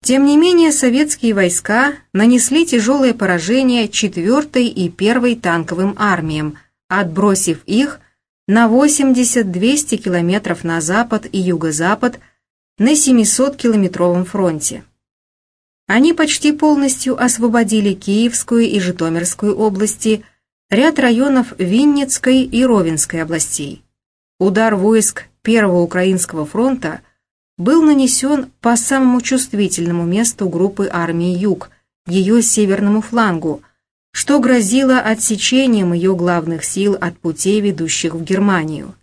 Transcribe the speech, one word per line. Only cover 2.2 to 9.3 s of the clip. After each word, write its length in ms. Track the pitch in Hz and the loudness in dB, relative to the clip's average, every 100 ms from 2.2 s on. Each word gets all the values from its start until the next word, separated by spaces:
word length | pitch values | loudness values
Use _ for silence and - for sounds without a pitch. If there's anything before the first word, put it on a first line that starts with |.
| 226 247 - 302 339 | 4 4 2 0 2
тяжелое 500 | 240 214 277 262 226 | 0 0 2 2 0
поражение 720 | 196 175 165 254 262 240 214 | -2 -2 0 0 2 0 -2
четвертой 800 | - 208 180 175 277 302 254 240 | -2 -4 -2 0 0 0 0 0
и 220 | - 175 | -2 -6
первой 460 | - 202 247 247 233 | 0 0 2 0 -2
танковым 600 | 180 170 165 175 196 208 | -2 -2 -4 -4 -4 -2
армиям, 600 | 208 175 160 151 151 151 _ _ _ | -2 -2 -2 -4 -6 -8 _ _ _
отбросив 760 | 190 180 160 202 196 - 156 - | -4 -2 0 0 2 -2 -4 -2
их 340 | 214 285 - _ _ _ _ - | -2 -2 -6 _ _ _ _ 0
на 200 | 214 233 | 2 4
восемьдесят 840 | 240 294 294 269 247 240 | 4 4 2 2 2 2